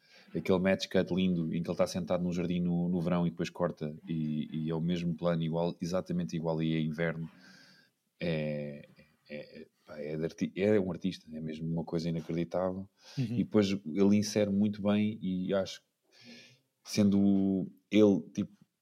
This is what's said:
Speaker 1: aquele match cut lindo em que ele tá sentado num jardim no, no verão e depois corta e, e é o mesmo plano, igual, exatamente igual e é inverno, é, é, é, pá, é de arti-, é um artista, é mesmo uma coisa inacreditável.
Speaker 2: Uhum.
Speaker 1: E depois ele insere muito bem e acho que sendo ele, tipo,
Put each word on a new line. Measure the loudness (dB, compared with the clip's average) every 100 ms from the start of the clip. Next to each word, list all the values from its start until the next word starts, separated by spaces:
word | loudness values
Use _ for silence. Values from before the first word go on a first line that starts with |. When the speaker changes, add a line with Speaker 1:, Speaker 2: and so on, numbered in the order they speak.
| _ -20 -8
Speaker 1:
aquele | -6 0 2
match | 2 0 2
cut | 0 2
lindo | 2 2 0 0
em | -2
que | -4
ele | 0
tá | 0
sentado | -2 -2 0
num | 0
jardim | -2 0 0
no, | 0 0 0
no | 0
verão | 0 2 0
e |
depois | -2 -6
corta | -2 -4 -4 -8 -8 -6
e, | -4 -2 -4 -4 -6 -4
e |
é |
o | -2
mesmo | -2 -2 -2
plano, | -2 0 0
igual, | -2 0 -2 -2
exatamente | -4 -4 -2 -4 -2
igual | -4 -2 0
e | 0
é | 0
inverno, | 0 -2 -2 -4 -10 -14 -20 -20 -20 _ _ _ _ -8
é, | -4 -2 -2 -4 -8 -12 -18 -20 _ _ -16
é, | -14 -14 -18
é, | -20 _ -18
pá, | -12
é | -8 -4
de |
arti-, | -4 -2 -4 2
é | 4 4
um | 2
artista, | -2 -4 -4 -12
é | -10
mesmo | -8 -6 -4
uma | -4
coisa | -2 -2 -2
inacreditável. | -4 -4 -4 -2 -2 -2 -4 -12 _ -12 -6
Speaker 2:
Uhum. |
Speaker 1:
E | -4 -2
depois | 2 4 4 0 -2
ele | 4 6 6
insere | 4 0 2
muito | 4 2 2
bem | 2 2 2 -2
e | -4 -2 0
acho | 0 0 -8
que | _ _ _ _ -20 -20 -20 _ _ _
sendo | -6 2 4 6 4 4 2 0 -2 -10 0
ele, | 6 6 6 0
tipo, | -6 -6 _ _ _